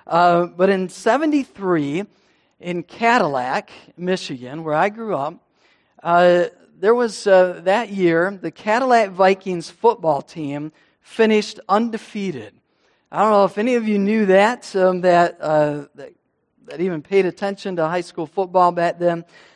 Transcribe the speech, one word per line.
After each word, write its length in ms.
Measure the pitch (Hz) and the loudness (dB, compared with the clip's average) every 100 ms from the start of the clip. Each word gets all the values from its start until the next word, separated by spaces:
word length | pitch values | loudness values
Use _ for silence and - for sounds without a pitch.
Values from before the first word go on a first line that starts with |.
| - | -2
Uh, 380 | 165 175 175 175 | 2 4 2 -2
but 240 | 165 190 | 0 0
in 180 | 190 180 | 0 -4
seventy-three, 1160 | - - 254 320 294 254 - 196 170 143 156 208 _ _ _ _ _ | -4 -2 0 0 0 -2 -8 -2 -2 -2 -6 -8 _ _ _ _ _
in 220 | 175 175 | -10 -8
Cadillac, 840 | - - 233 240 170 135 123 170 - - _ - | -10 -4 0 2 0 -2 -4 -6 -8 -20 _ -10
Michigan, 680 | 180 185 - 135 123 151 | -4 -4 -6 -12 -12 -10
where 120 | 160 151 | -4 0
I 120 | 196 | 0
grew 260 | 214 226 | -2 -8
up, 220 | 156 143 180 _ _ _ _ _ _ | -6 -6 -10 _ _ _ _ _ _
uh, 440 | 160 175 180 175 170 - _ 147 | 0 4 4 4 0 -6 _ _
there 160 | 190 | 0
was, 320 | 240 233 185 202 | 0 0 -4 4
uh, 360 | 190 185 175 | 4 4 0
that 240 | 165 208 220 | -2 -2 -2
year, 500 | 196 175 165 185 196 | -2 0 2 -2 -4
the 100 | 170 | -12
Cadillac 600 | - 214 220 262 240 202 | -10 -2 -2 2 2 2
Vikings 580 | 175 190 190 196 180 160 | 2 2 2 -4 -8 -10
football 520 | - 233 220 165 139 | 0 0 2 -2 -2
team 520 | - 170 147 143 151 - _ _ | -6 -12 -10 -10 -12 -16 _ _
finished 580 | _ - 220 214 208 - - | _ 0 2 2 0 -12 -2
undefeated. 840 | 202 233 214 - 214 196 143 104 _ _ _ _ _ _ | 0 0 -8 -12 -8 -8 -8 -14 _ _ _ _ _ _
I 120 | 160 | -2
don't 100 | 208 | 2
know 140 | 208 190 | 4 2
if 120 | 202 | 0
any 180 | 233 240 | -2 -2
of 120 | 220 | 0
you 100 | 208 | 0
knew 280 | 196 220 202 | 0 0 4
that, 500 | 190 208 247 - 196 | 4 4 0 -6 0
um, 240 | 185 180 | 0 2
that, 360 | 180 175 170 - | 2 4 2 -2
uh, 460 | 147 156 151 147 143 - | -2 0 0 -4 -12 -20
that 180 | 135 _ _ _ _ _ - | -20 _ _ _ _ _ -20
that 160 | 143 | -6
even 200 | 185 160 | -6 -6
paid 240 | - 196 180 | -2 0 0
attention 500 | 175 202 196 196 175 | -4 -8 -8 -8 -4
to 120 | 156 | -2
high 140 | 180 | -4
school 240 | 170 - 160 | -6 -10 -8
football 460 | - 180 185 175 | -6 -2 2 2
back 280 | 175 170 170 | 2 -2 0
then. 260 | 175 170 - _ _ | -2 -2 -8 _ _